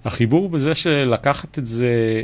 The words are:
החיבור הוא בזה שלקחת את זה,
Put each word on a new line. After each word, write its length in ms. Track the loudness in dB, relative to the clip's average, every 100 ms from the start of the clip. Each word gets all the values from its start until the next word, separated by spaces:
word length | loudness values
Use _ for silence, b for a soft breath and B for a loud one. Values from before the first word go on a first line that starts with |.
| -8
החיבור 360 | 0 2 2
הוא 80 | 2
בזה 240 | -2 0 0
שלקחת 840 | 0 0 2 0 0 -2 -6 -8
את 80 | -6
זה, 560 | -2 0 2 2 0